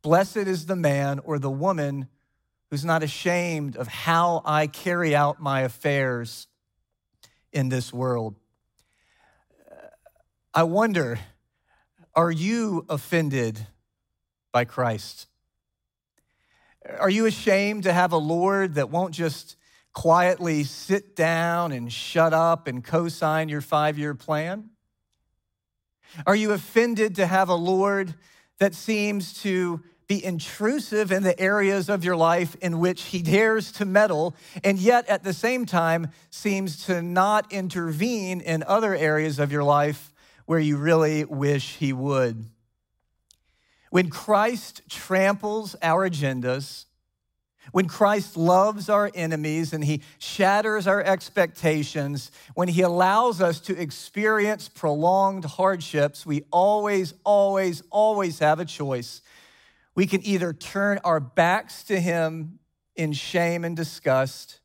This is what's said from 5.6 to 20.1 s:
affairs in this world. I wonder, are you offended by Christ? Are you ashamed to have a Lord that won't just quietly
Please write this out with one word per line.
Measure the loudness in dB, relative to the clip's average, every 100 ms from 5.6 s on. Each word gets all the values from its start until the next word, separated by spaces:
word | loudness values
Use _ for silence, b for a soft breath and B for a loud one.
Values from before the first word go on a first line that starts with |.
affairs | -4 -4 -4 -2 -2 -4 -8 -14 -20 _ _ _ _ _ _ _ b b b
in | -4 -2
this | -2 -6
world. | -6 -2 -2 -4 -10 _ _ _ _ _ _ _ _ _ _ _ _ _ -20 -20 _ _ _ _ _ _
I | 0
wonder, | 2 2 2 0 -2 -6 B B _ _ _ _ _ _ _
are | 0 2
you | 0 -2 -2 -2 -4 -4
offended | -8 -2 -2 0 -2 -2 -6 -14 _ _ _ _ _ _ _ _
by | -2
Christ? | -2 -4 -4 -4 -10 -20 -20 _ _ _ _ _ _ _ _ _ _ _ _ _ _ _ -16 -2
Are | 2
you | 4 2
ashamed | 2 2 2 2 0
to | 0
have | 4 4
a | 2
Lord | 0 2 2 2 0
that | -2 -2
won't | -2 -4
just | -2 -4 -4 -14 -20 b b b
quietly | -2 4